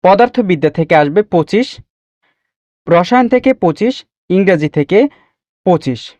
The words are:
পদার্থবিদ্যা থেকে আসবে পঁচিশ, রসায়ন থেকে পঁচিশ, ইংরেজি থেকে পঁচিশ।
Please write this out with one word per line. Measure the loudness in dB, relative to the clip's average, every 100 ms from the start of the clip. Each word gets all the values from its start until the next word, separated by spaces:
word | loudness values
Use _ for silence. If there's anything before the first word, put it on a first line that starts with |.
পদার্থবিদ্যা | 2 2 2 0 -2 -2 -2
থেকে | -4 0 0
আসবে | 2 -2
পঁচিশ, | -2 -4 -2 -4 -4 -10 -20 _ _ _ _ _ _ _ _ _ 0
রসায়ন | 0 2 0 2
থেকে | 0 0
পঁচিশ, | 0 -2 -2 -4 -4 _ _ _
ইংরেজি | 0 2 0 -2
থেকে | -4 0 0 0 _ _ _ _ _ -2
পঁচিশ। | -2 -2 -8 -12